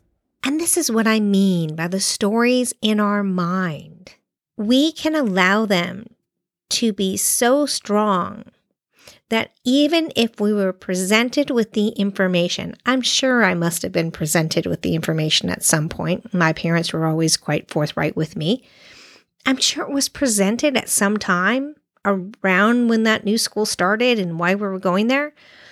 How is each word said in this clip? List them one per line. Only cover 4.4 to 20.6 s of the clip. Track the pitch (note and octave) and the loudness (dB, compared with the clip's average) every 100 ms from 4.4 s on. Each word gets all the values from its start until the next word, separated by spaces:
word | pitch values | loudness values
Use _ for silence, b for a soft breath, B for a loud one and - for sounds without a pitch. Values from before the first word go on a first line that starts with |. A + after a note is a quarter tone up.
| _ - | _ -6
We | G#3 C4 D#4 | 2 2 2
can | - D#4 | 0 -2
allow | D#4 A#3 F#3 F#3 G#3 G#3 | 0 0 2 2 2 2
them | F3+ F3 F#3 - _ _ _ _ _ - | 0 -2 -10 -16 _ _ _ _ _ -6
to | - A3+ | -2 -2
be | G#3 F#3+ G3+ | 0 -2 0
so | - - A#3+ C#4+ C#4 | -2 2 4 4 2
strong | - - G#3 G#3+ F#3 F#3+ - - _ _ _ _ B B B - | -4 -2 0 2 0 -2 -8 -18 _ _ _ _ B B B -4
that | A3+ - _ | -4 -4 _
even | B3 C#4 D4 E4 D#4+ - | 0 4 4 2 0 -2
if | A3+ - | -2 0
we | G#3 | 0
were | G#3 F#3+ | 2 0
presented | F#3+ - F3+ F#3 A3 B3 D4 C#4+ | -4 -4 -4 0 2 2 0 0
with | A#3+ A3 | 0 0
the | G#3+ G#3 | 0 -2
information, | - G3+ G3 F#3 F3+ F3+ - F3 - - | 0 -4 0 0 2 0 -4 -8 -6 -2
I'm | C4 | 0
sure | B3 - C4 B3 | 0 0 2 2
I | F#3+ | 2
must | F3 E3+ E3+ | 2 0 -2
have | F#3 | -4
been | F3 E3 | -2 -2
presented | - D#3 E3+ D#3+ E3 F3 | -4 -2 0 0 -2 -2
with | E3+ | -2
the | F3 | -2
information | E3 E3 D#3+ D#3 - F3+ | -2 -2 -2 0 0 -2
at | - | -2
some | - D#3 D#3+ | 0 0 -2
point. | - D#3+ F3+ - | -4 -4 -4 -2
My | F3+ D#3+ | 0 0
parents | D#3+ E3 E3+ E3 | 0 0 0 0
were | D#3+ D#3+ | -2 0
always | D#3+ D#3+ - | 0 0 0
quite | - D3+ - | -2 -4 -2
forthright | D#3+ D3+ - D3+ - | -2 -2 -2 -4 -2
with | D#3 - | -4 -4
me. | D#3 C4 B B B B B B B _ C4+ | -2 -2 B B B B B B B _ -2
I'm | C4 | 0
sure | - C#4+ | -2 -2
it | - | -4
was | C#4 - | -4 -4
presented | - C4+ G3+ F#3+ A#3+ | -2 -2 2 0 2